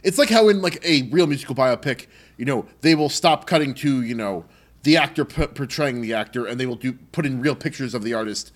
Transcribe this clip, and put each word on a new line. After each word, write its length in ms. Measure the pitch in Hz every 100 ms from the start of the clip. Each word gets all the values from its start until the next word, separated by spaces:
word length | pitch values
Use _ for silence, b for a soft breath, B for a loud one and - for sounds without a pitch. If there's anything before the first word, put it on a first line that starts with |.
it's 160 | 190 185
like 120 | 269
how 200 | 226 214
in, 140 | 202
like, 200 | 180 -
a 200 | 170 147 127
real 160 | 151 165
musical 260 | 139 -
biopic, 540 | 127 131 120 143 120 - b b -
you 80 | 123
know, 200 | 123 - _
they 140 | 160 156
will 120 | 147
stop 360 | - 165 151 -
cutting 300 | 165 143 127
to, 260 | 147 131
you 140 | 117 117
know, 300 | 104 90 85 b b b
the 160 | 147 160
actor 280 | 139 - 143
p-, 200 | - 147
portraying 560 | - 131 - 143 120
the 140 | 110 113
actor, 320 | 107 123 113
and 120 | 123
they 60 | 127
will 100 | 120
do, 180 | 127 127 -
put 160 | - 143
in 120 | 131
real 140 | 143 131
pictures 380 | 160 - 131
of 80 | 117
the 120 | 107 113
artist, 360 | 107 101 -